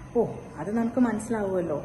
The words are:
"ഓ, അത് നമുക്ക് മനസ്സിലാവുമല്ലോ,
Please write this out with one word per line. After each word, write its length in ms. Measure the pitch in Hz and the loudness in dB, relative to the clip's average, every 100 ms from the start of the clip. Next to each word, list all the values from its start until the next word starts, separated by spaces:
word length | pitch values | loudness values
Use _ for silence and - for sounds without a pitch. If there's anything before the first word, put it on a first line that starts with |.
| - 120 | -2 0
"ഓ, 80 | - - - - | 0 -2 -10 -8
അത് 180 | 175 233 | -2 0
നമുക്ക് 240 | 233 262 | 2 4
മനസ്സിലാവുമല്ലോ, 840 | 233 208 - 226 196 185 170 147 | 4 2 -2 -2 0 0 0 -2